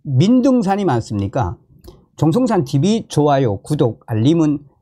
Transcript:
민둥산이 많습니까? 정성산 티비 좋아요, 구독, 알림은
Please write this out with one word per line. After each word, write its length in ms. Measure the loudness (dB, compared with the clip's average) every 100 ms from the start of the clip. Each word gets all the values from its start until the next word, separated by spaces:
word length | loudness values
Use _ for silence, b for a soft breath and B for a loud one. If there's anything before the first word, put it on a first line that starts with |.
민둥산이 800 | -4 0 2 4 2 2 0 0
많습니까? 720 | 0 -2 -4 -4 -4 -4 -6 -8 _ _ -20 B B
정성산 480 | -2 0 0 0 0
티비 460 | -2 0 0 -2 -2
좋아요, 520 | -2 2 2 0 -4
구독, 420 | -4 -2 -2 -4 -6
알림은 640 | -2 2 2 0 -2 -8 _